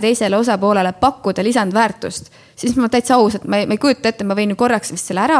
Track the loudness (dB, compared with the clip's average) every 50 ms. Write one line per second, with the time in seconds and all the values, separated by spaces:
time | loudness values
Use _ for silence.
0 | 2 0 0 0 0 0 0 0 2 0 0 0 2 2 2 2 0 0 0 0
1 | 0 0 0 0 -4 -4 -2 0 -2 0 0 0 0 0 0 0 0 0 -2 -6
2 | -10 -10 -10 -12 -14 -16 -20 -20 -20 _ _ -6 -4 -2 0 0 0 2 0 0
3 | 2 4 4 4 4 2 0 -2 -4 -4 -2 -2 0 -2 -2 0 2 0 0 2
4 | 0 -2 -2 -2 -4 -4 -2 -2 -2 -2 0 0 0 2 0 0 -2 -6 -8 -8
5 | -8 -4 -2 -2 0 2 2 2